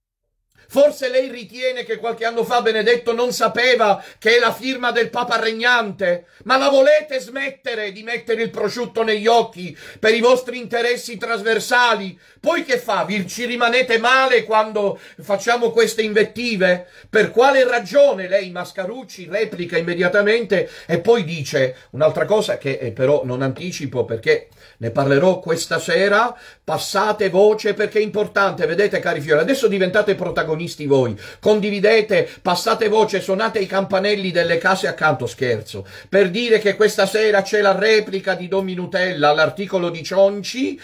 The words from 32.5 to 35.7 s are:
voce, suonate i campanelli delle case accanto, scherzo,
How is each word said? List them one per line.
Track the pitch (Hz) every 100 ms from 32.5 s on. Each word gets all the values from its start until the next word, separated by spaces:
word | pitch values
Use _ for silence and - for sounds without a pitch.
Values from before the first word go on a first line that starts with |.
| - 226 220 214
voce, | 214 208 185
suonate | 190 190 220 214
i | 190
campanelli | 190 190 190 202 208 185
delle | 170 170 165
case | 185 180 180
accanto, | 165 156 135 120
scherzo, | - 123 107 -